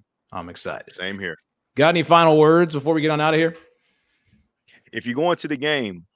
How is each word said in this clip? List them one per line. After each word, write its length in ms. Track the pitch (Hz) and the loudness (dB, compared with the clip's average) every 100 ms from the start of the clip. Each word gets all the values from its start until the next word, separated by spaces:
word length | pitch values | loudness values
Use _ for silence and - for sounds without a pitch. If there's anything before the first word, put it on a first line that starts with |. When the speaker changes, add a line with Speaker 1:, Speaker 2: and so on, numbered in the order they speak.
| _ _ _ | _ _ _
Speaker 1:
I'm 160 | 95 87 | -16 -14
excited. 440 | 85 95 65 - | -12 -12 -12 -16
Speaker 2:
Same 240 | - 95 98 | -12 -12 -10
here. 200 | 92 78 _ _ _ - | -10 -12 _ _ _ 0
Speaker 1:
Got 140 | 156 | 2
any 140 | 175 | 2
final 340 | 151 170 165 156 | 4 4 6 6
words 360 | 151 170 170 | 6 4 2
before 200 | 151 143 | -2 -2
we 80 | 160 | -2
get 100 | 156 | -2
on 100 | 151 | 0
out 120 | 156 | 0
of 60 | 156 | 0
here? 160 | 165 165 _ _ _ _ _ _ _ _ _ _ _ _ _ | 0 -4 _ _ _ _ _ _ _ _ _ _ _ _ _
Speaker 2:
If 140 | 117 117 | -10 -6
you 80 | |
go 180 | 120 175 | -2 -2
into 160 | 165 151 | -2 -4
the 100 | 143 | -6
game, 480 | 143 147 110 87 82 | -4 -4 -4 -10 -18